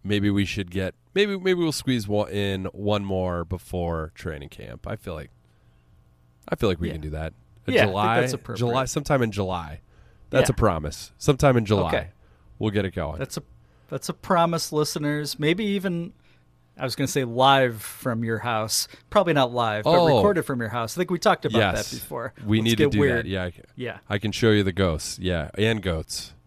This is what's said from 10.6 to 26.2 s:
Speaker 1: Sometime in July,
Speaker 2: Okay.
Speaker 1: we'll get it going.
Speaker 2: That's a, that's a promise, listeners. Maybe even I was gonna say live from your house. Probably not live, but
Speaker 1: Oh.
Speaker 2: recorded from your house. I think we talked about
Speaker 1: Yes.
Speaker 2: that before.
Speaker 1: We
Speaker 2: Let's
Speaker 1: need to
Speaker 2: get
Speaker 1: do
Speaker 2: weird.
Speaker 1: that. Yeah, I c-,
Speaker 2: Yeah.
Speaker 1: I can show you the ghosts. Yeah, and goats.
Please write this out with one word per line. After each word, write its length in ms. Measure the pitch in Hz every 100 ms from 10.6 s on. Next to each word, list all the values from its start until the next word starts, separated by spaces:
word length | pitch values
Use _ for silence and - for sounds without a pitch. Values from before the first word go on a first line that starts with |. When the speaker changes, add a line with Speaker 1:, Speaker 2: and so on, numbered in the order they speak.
| 110 82 73 - - _
Speaker 1:
Sometime 360 | - 139 147 123
in 100 | 104
July, 220 | 104 85
Speaker 2:
Okay. 180 | 80 - _ _ _ - -
Speaker 1:
we'll 140 | 107
get 140 | 101 95
it 100 | 90
going. 240 | 76 76
Speaker 2:
That's 180 | 135 -
a, 60 | - - _ _ _
that's 200 | 143 -
a 40 |
promise, 580 | 165 - 180 170 165 -
listeners. 680 | 151 147 165 147 147 147 -
Maybe 280 | 147 175 208
even 480 | 202 185 170 170 - _ _ _ _ _ -
I 20 |
was 120 | 131 -
gonna 120 | 135
say 160 | 147
live 580 | 123 117 135 139 127 110
from 420 | - - 131 113 113
your 140 | 110
house. 480 | 120 113 110 - - - _
Probably 220 | 214 170
not 200 | 147 123
live, 300 | 120 113 107 117
but 60 | 175
Speaker 1:
Oh. 100 | 165 123
Speaker 2:
recorded 260 | 101 170
from 160 | 147 127
your 100 | 110
house. 280 | 120 113 170
I 20 |
think 120 | 180
we 80 | 180
talked 260 | 214 180 -
about 140 | 113
Speaker 1:
Yes. 300 | 101 107 104
Speaker 2:
that 40 | 120
before. 340 | - 139 120 - 107
Speaker 1:
We 120 | 110
Speaker 2:
Let's 60 | 113
Speaker 1:
need 120 | 113
to 60 | 147
Speaker 2:
get 60 |
Speaker 1:
do 80 | 143
Speaker 2:
weird. 260 | 143 120 107
Speaker 1:
that. 40 |
Yeah, 140 | 95
I 80 | 90
c-, 100 | - - -
Speaker 2:
Yeah. 220 | 123 82 -
Speaker 1:
I 80 | 104
can 140 | 107
show 180 | 98 117
you 120 | 104
the 80 | 95
ghosts. 460 | 87 92 78 - -
Yeah, 320 | 92 85 73 -
and 240 | 110 110
goats. 520 | 95 80 - -